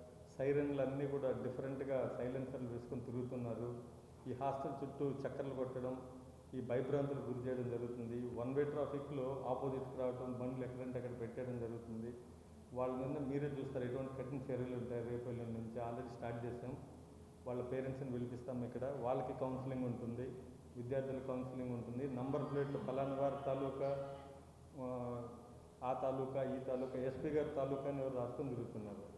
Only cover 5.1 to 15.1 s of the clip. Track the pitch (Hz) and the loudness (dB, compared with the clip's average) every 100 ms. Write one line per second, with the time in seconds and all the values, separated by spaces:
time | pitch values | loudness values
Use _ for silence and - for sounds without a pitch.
5.1 | 139 139 - 135 131 127 127 127 131 - | 2 0 -2 -2 0 0 0 0 -2 -6
6.1 | - - - - 127 113 123 - 143 139 | -10 -12 -14 -8 -4 2 4 4 4 4
7.1 | 135 120 120 127 127 120 117 120 123 117 | 2 0 0 0 0 2 0 0 -2 -2
8.1 | 120 123 110 123 135 147 147 135 139 - | -2 -2 0 2 4 4 4 2 0 -2
9.1 | 143 127 135 120 127 135 131 131 131 127 | 0 0 0 0 2 2 0 -2 0 0
10.1 | 120 127 120 127 131 123 - 127 123 123 | 0 -2 -2 0 0 -2 -2 -2 -2 -2
11.1 | 117 113 131 123 120 113 113 117 110 117 | -2 -4 -2 -2 0 -2 -4 -4 -4 -4
12.1 | 120 - - - - - 123 127 127 135 | -6 -10 -16 -16 -16 -6 0 2 2 0
13.1 | 147 131 139 147 139 123 131 123 135 131 | 0 2 2 2 0 -2 0 0 0 -2
14.1 | - 123 139 131 123 123 123 123 120 117 | -2 -2 -2 0 0 0 0 0 0 0